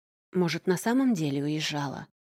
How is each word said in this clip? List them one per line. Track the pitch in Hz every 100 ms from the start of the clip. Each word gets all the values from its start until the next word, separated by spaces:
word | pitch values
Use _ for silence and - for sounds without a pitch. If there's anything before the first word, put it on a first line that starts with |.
| _ _ _
Может, | 185 170 160 -
на | 180
самом | 226 254 269
деле | 190 151 139
уезжала | 143 151 151 147 139 - - _